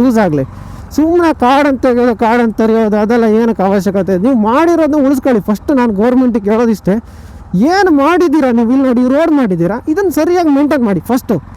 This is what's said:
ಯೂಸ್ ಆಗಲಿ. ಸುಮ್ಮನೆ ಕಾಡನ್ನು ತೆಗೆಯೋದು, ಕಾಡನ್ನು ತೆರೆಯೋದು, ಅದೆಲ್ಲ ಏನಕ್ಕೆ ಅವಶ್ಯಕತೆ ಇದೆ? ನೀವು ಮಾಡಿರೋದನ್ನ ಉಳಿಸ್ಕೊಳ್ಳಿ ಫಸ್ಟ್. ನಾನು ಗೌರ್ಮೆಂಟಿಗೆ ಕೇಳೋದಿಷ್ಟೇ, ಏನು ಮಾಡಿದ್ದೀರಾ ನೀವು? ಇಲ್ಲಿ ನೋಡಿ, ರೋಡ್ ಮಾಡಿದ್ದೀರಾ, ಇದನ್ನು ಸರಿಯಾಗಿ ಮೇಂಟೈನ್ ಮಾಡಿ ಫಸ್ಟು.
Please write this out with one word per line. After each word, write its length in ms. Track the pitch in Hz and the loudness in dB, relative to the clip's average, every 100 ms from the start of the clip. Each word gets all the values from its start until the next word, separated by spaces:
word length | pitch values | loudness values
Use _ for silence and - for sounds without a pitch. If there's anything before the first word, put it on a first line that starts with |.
ಯೂಸ್ 180 | 247 226 196 | 0 2 0
ಆಗಲಿ. 200 | 147 135 - - - - - | -2 -4 -10 -18 -18 -8 -2
ಸುಮ್ಮನೆ 340 | 311 349 339 294 | 0 2 0 0
ಕಾಡನ್ನು 360 | 247 277 294 269 | 2 2 2 0
ತೆಗೆಯೋದು, 280 | 262 240 247 220 | 0 0 0 0
ಕಾಡನ್ನು 300 | 226 240 233 208 | 0 2 0 0
ತೆರೆಯೋದು, 380 | 220 220 220 208 | 0 2 0 0
ಅದೆಲ್ಲ 220 | 208 240 226 214 | 0 0 2 2
ಏನಕ್ಕೆ 240 | 233 220 190 | 0 0 0
ಅವಶ್ಯಕತೆ 440 | 202 190 196 180 185 | 0 0 -2 0 0
ಇದೆ? 60 | 220 | 0
ನೀವು 120 | 262 208 | 0 0
ಮಾಡಿರೋದನ್ನ 500 | 254 339 339 302 302 269 | 2 2 2 0 2 0
ಉಳಿಸ್ಕೊಳ್ಳಿ 340 | 277 277 240 185 | 0 0 0 -2
ಫಸ್ಟ್. 220 | 202 - 277 | -4 -2 0
ನಾನು 120 | 240 196 | 0 0
ಗೌರ್ಮೆಂಟಿಗೆ 460 | 233 254 254 226 202 | 0 2 0 0 -2
ಕೇಳೋದಿಷ್ಟೇ, 440 | 220 240 202 - 214 - - - - - 175 262 | 0 0 -2 -2 -4 -4 -16 -20 -20 -6 -2 0
ಏನು 160 | 370 381 294 | 2 2 2
ಮಾಡಿದ್ದೀರಾ 480 | 277 349 349 302 262 233 | 2 2 2 2 0 0
ನೀವು? 120 | 226 | 0
ಇಲ್ಲಿ 100 | 269 262 | 0 0
ನೋಡಿ, 140 | 240 254 | 0 0
ರೋಡ್ 180 | 277 330 294 | 0 2 2
ಮಾಡಿದ್ದೀರಾ, 360 | 240 175 170 220 - | 0 0 -2 -4 -4
ಇದನ್ನು 200 | 311 403 285 | -2 -2 0
ಸರಿಯಾಗಿ 320 | 320 359 330 277 | 0 0 2 2
ಮೇಂಟೈನ್ 260 | 294 302 233 | 2 0 0
ಮಾಡಿ 140 | 190 - | -2 -2
ಫಸ್ಟು. 260 | - - 185 - | -4 -2 -4 -6